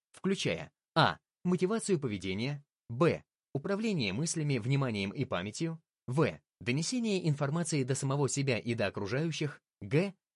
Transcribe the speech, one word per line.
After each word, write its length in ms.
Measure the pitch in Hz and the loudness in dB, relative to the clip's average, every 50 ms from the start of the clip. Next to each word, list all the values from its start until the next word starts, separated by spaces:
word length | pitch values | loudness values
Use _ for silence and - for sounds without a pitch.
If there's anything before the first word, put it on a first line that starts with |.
| _ _ | _ _
включая 600 | - - - 190 202 - - 120 85 82 76 - _ _ _ _ _ | -16 -4 -2 -2 0 0 0 -2 -2 -2 -6 -10 _ _ _ _ _
а. 220 | 160 139 98 78 - _ _ _ _ - | 4 4 4 2 -2 _ _ _ _ -2
мотивацию 560 | 180 185 180 180 180 226 220 - - 185 147 | 0 0 2 2 0 0 -2 0 0 0 0
поведения, 640 | 139 113 104 90 98 95 92 104 120 139 143 143 - _ _ _ _ - | 0 -2 -4 -2 -2 -2 -2 -2 -2 -2 -4 -6 -10 _ _ _ _ -10
б. 340 | 117 127 170 151 98 73 - _ _ _ _ _ - | 0 2 4 4 4 0 -4 _ _ _ _ _ -6
управление 600 | 139 - 175 202 202 226 226 196 156 113 95 92 | -4 -2 -2 -2 0 0 0 0 0 0 0 0
мыслями, 440 | 123 165 165 - 165 147 147 135 | -2 -2 -2 -2 -2 0 2 0
вниманием 540 | 117 104 127 139 139 139 123 107 101 98 101 | 0 2 2 2 2 2 2 0 0 -2 -2
и 140 | - 143 185 | -2 -2 -2
памятью, 560 | - 104 87 92 107 - - 165 165 165 - _ _ _ _ _ | -2 -2 -2 -2 -4 -4 -4 -4 -4 -4 -8 _ _ _ _ _
в. 320 | - 127 165 147 98 80 - - _ _ _ | -2 2 2 2 2 2 -4 -14 _ _ _
донесение 680 | 95 113 127 151 170 - 262 247 226 220 196 185 - | -2 0 0 0 0 -2 -2 -2 0 0 0 2 2
информации 560 | 160 139 - 147 139 156 170 165 - 160 139 131 | 0 0 0 0 -2 0 -2 -2 0 0 0 0
до 120 | 127 131 | 0 0
самого 320 | - 143 135 135 147 143 123 | 0 0 0 2 2 2 2
себя 280 | - 143 139 135 117 | 2 0 0 0 0
и 160 | 104 - 117 117 | 0 0 -2 0
до 140 | 113 104 | 0 0
окружающих, 760 | 95 - 104 101 92 120 139 165 170 143 - 156 139 - - _ _ _ _ | -2 -2 -4 -4 -2 -2 0 0 -2 -2 -4 -4 -6 -6 -12 _ _ _ _
г. 320 | 98 98 127 156 196 196 - _ _ _ _ | -4 0 2 2 2 2 -4 _ _ _ _